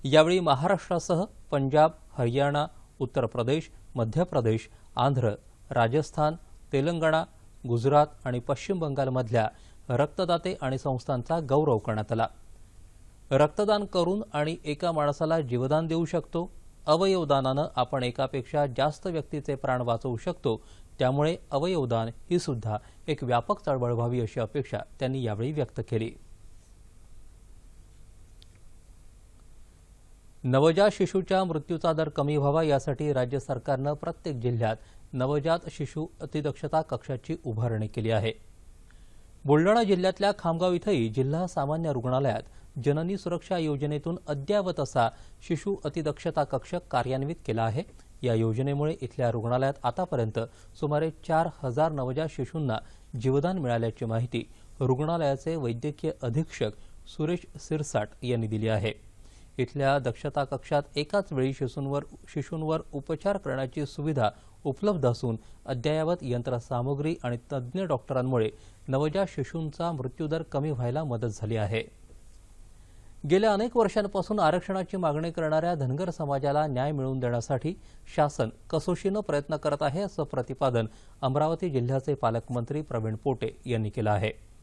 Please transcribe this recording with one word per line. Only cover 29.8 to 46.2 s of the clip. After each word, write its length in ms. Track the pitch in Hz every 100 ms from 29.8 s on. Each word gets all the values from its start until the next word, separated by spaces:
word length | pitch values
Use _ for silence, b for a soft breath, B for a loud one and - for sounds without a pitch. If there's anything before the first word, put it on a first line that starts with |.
| - - - - - -
नवजात 460 | 127 131 156 165 208
शिशूच्या 520 | - 180 190 185 190
मृत्यूचा 500 | 185 160 - 165 170
दर 160 | 160 156
कमी 280 | - 143 151
व्हावा, 260 | 143 151
यासाठी 500 | 160 139 156 135 151
राज्य 260 | 131 123 139
सरकारनं 540 | - 123 - 135 139
प्रत्येक 420 | 147 175 160 170 127
जिल्ह्यात 400 | 120 117 110 113 b b -
नवजात 460 | 131 131 147 156 170 -
शिशू 360 | - 143 151 160 -
अतिदक्षता 600 | 160 151 143 - 147 156
कक्षाची 560 | 160 120 - 131 - 160 -
उभारणी 420 | 110 120 110 110
केली 240 | - 110
आहे. 220 | 113 113 - - - - - - b b b b - 139
बुलढाणा 380 | 151 175 226
जिल्ह्यातल्या 480 | 214 185 185 190 202 202
खामगाव 340 | 170 165 185
इथंही 360 | 175 208 170 113
जिल्हा 380 | 110 131 160 180
सामान्य 460 | - 143 160 165
रुग्णालयात 480 | 127 123 127 135 110 - b b - 123
जननी 320 | 147 170 196
सुरक्षा 400 | 180 175 - 180
योजनेतून 640 | 156 143 147 151 160 175 -
अद्ययावत 520 | 147 139 208 185 160
असा 300 | 135 135 113 B B B -
शिशु 280 | 165 - 196 151
अतिदक्षता 580 | 165 151 147